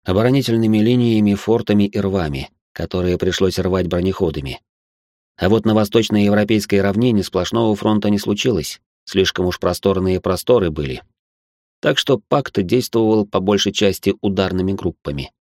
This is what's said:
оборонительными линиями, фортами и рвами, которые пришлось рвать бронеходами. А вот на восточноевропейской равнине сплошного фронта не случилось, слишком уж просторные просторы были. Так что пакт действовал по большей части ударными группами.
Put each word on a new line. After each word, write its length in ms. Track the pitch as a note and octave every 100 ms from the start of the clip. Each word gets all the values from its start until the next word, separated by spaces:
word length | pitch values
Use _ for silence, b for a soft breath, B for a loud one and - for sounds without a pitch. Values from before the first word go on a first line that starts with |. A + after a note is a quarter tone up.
| -
оборонительными 760 | F#2+ A#2+ C#3 A#2 A2+ A2 G#2+
линиями, 540 | G#2+ B2 A#2+ G#2+ G#2 G2+
фортами 480 | - A2+ A2 G#2
и 160 | G2+ G#2
рвами, 500 | G2 F#2+ D#2+ C#2 C#2 _ _
которые 440 | - E2+ F2+ F2+ F2
пришлось 420 | F#2 - F#2+ F#2
рвать 280 | F#2 F#2+ F2
бронеходами. 760 | F2 F2+ F#2 F2 D#2 C2+ - _ _ _ _ _ _ _ -
А 120 | F#2
вот 160 | A2 A2
на 80 |
восточноевропейской 1080 | G#2+ G#2 A#2+ G#2+ G#2 G2+ G#2 G#2 G#2+ G2 G2
равнине 420 | G2 G2+ B2 G#2+
сплошного 520 | F2+ F#2 F2 A2+ A2+ G2+
фронта 340 | G#2+ G#2+ G#2
не 100 | G#2
случилось, 600 | G#2 G#2 C3 F#2+ C#2+ - _ _ -
слишком 420 | G2+ F#2+ - F#2
уж 120 | -
просторные 640 | F#2 F2 G2+ F#2 F#2 F#2
просторы 480 | - F2+ - B2 F2+
были. 320 | D2+ C#2 B1 - _ _ _ _ _ _ _
Так 160 | - D3+
что 240 | - B2+ -
пакт 340 | D3 - -
действовал 640 | F2 B2+ A#2+ A#2 A2 A2 G#2
по 140 | G2
большей 320 | F#2+ G2+ G2+
части 420 | - G2+ F#2 G2+ F#2+
ударными 520 | G#2 F#2+ F#2+ F#2 F#2+
группами. 580 | G2 F2 - - C#2+ B1+ _ _